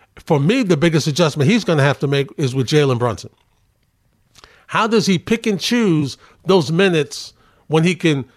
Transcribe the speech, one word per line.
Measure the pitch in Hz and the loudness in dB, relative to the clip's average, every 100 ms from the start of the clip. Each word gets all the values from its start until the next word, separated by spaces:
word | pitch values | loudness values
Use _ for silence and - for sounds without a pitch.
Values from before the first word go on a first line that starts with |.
| _ - | _ -16
For | - 151 | -2 0
me, | 147 262 | 2 2
the | 202 160 | 0 2
biggest | 170 156 156 | 2 0 0
adjustment | 139 160 151 143 | 0 0 2 2
he's | 226 | 2
gonna | 202 156 | 0 0
have | 143 131 | 0 0
to | 139 | -2
make | 139 139 - | -2 -4 -4
is | 135 | -4
with | 131 117 | -2 0
Jalen | 151 139 120 | 2 2 0
Brunson. | 120 95 - - _ _ _ _ _ _ _ _ _ _ - _ - | -2 -4 -12 -20 _ _ _ _ _ _ _ _ _ _ -20 _ -8
How | 185 220 | -4 0
does | 220 185 | 0 2
he | 180 | 0
pick | - 233 226 | -2 -4 -2
and | 196 | -4
choose | - 240 214 156 139 - - _ 156 | -2 0 2 0 -2 -8 -20 _ 0
those | 185 135 | 0 2
minutes | 165 196 165 139 - - - _ _ - | 0 2 0 -2 -8 -16 -20 _ _ -4
when | 160 | 0
he | 170 180 | 2 0
can | 165 139 117 | 0 -2 -4